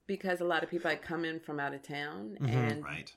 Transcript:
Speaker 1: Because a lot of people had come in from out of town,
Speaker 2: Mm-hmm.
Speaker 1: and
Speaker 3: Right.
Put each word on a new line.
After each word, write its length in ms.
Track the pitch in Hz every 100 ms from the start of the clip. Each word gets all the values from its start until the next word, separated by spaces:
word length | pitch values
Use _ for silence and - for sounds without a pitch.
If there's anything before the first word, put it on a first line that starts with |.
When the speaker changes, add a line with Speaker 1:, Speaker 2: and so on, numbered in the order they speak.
| -
Speaker 1:
Because 320 | 190 190 175
a 60 | 175
lot 180 | 160
of 60 | 160
people 200 | 175 165
had 120 | 151
come 240 | - 165 160
in 140 | 160
from 180 | 160 147
out 140 | 143
of 80 | 139
town, 540 | - 143 147 180 214 -
Speaker 2:
Mm-hmm. 60 | 135
Speaker 1:
and 360 | 127 113 104 147
Speaker 3:
Right. 280 | 156 -